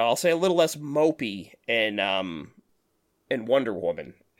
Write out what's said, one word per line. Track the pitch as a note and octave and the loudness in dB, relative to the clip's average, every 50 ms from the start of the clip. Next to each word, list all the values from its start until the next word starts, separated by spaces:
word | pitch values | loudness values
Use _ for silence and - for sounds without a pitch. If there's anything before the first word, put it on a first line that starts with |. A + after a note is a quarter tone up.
| A#2 | 2
I'll | A#2 B2+ | 2 2
say | - - E3+ | 2 2 2
a | E3 | 2
little | E3 F3+ F#3+ F3 | 2 2 2 4
less | F3 E3 D#3+ - | 4 2 2 0
mopey | D3+ D3+ C#3+ C#3+ D3+ D#3 D#3+ D#3 - C3 G#2+ G2 F#2+ D#2+ - - _ _ | -6 -8 -4 0 2 2 2 2 0 -4 -6 -6 -8 -10 -14 -18 _ _
in, | - A#2 A2+ A2 G#2+ G#2 G#2 | 0 0 2 2 0 0 -2
um, | F#2+ G2 F#2+ F#2+ F#2 F2+ E2 D#2 C#2+ - _ _ _ _ _ _ _ _ _ _ _ _ _ _ _ - | -2 0 0 -2 -2 -4 -8 -10 -12 -14 _ _ _ _ _ _ _ _ _ _ _ _ _ _ _ -6
in | C3+ B2 A2 | -6 -4 0
Wonder | A2+ C3 C#3 B2+ A2+ G2 | 0 0 0 0 0 -4
Woman. | F2 F2 E2+ E2 D#2 D2 - - _ _ _ _ | -4 -4 -4 -4 -6 -8 -16 -16 _ _ _ _